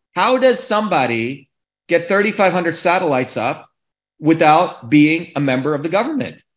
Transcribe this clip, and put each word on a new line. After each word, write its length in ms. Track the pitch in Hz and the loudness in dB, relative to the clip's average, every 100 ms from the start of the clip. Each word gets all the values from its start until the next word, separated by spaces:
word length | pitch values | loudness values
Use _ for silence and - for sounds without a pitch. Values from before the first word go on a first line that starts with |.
| _ | _
How 240 | 180 214 254 | -2 0 2
does 240 | 262 233 | 2 2
somebody 880 | - 214 214 160 123 117 117 139 _ _ _ _ - | -2 -4 0 0 0 -2 -4 -8 _ _ _ _ -2
get 200 | 170 170 | -2 0
thirty-five 460 | 196 214 208 190 | 0 0 0 0
hundred 220 | 180 170 156 | 0 -2 -2
satellites 640 | 180 185 170 131 127 - | 0 0 0 -2 -4 -4
up 300 | 117 156 - _ _ _ _ _ | -6 -6 -12 _ _ _ _ _
without 720 | 156 160 156 156 175 - 117 | 0 4 4 4 2 -6 0
being 400 | 147 151 165 170 147 | 4 4 0 -4 -4
a 40 | |
member 340 | 143 127 139 | -2 -2 -2
of 80 | 147 | -4
the 80 | 160 | -2
government? 540 | 190 254 294 98 - _ | -2 -2 -4 -8 -12 _